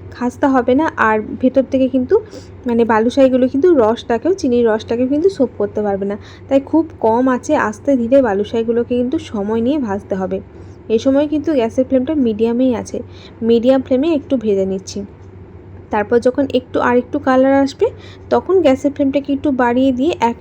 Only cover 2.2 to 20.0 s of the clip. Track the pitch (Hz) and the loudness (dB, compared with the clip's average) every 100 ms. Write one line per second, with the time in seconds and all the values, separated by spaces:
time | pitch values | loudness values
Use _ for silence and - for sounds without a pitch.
2.2 | - - - - 247 233 226 220 233 277 | -2 -10 -20 -12 -4 0 2 2 2 4
3.2 | 262 254 254 269 359 302 214 240 - 226 | 4 4 0 2 4 4 4 0 -2 -2
4.2 | 311 381 277 240 233 214 - 233 254 294 | -2 -2 0 2 2 0 -2 -4 -2 0
5.2 | 370 381 247 - 202 202 208 196 196 202 | 0 0 -2 -2 -6 -4 -2 -2 -4 -6
6.2 | - - - 277 277 311 320 - 226 226 | -12 -20 -2 -2 2 0 0 -2 0 2
7.2 | 262 247 269 302 214 208 - 269 233 277 | 2 0 0 0 0 -2 0 0 4 4
8.2 | 247 196 214 226 226 233 233 247 247 320 | 4 0 -2 -2 -2 -2 -2 -2 -2 -4
9.2 | - 208 208 226 233 302 226 196 - 190 | -6 -6 -4 -2 0 -2 -2 -6 -6 -6
10.2 | 185 190 - - - - - 220 269 269 | -4 -6 -10 -18 -20 -16 -4 0 2 2
11.2 | 302 302 285 285 226 262 254 262 254 311 | 2 -2 0 0 0 0 0 0 0 0
12.2 | 233 214 226 233 262 220 196 208 - - | 0 0 0 2 0 0 -6 -10 -12 -16
13.2 | - - 226 233 247 269 262 254 320 302 | -20 -6 0 2 4 2 2 0 2 -2
14.2 | - 269 214 196 190 190 190 202 202 - | -2 -2 0 0 0 -4 -8 -12 -12 -16
15.2 | - - - - - - - 214 202 240 | -20 -20 -20 -20 -20 -20 -6 -4 0 2
16.2 | 247 247 269 254 - - - 247 247 294 | 2 0 0 -2 -4 -2 0 0 0 -4
17.2 | 277 262 262 277 277 - 440 - - - | 0 2 4 4 0 0 -2 -2 -14 -20
18.2 | - 240 240 370 302 262 285 277 277 285 | -4 -2 2 2 4 2 0 0 0 0
19.2 | 277 277 302 262 240 240 269 247 | -2 -2 -2 0 0 2 0 0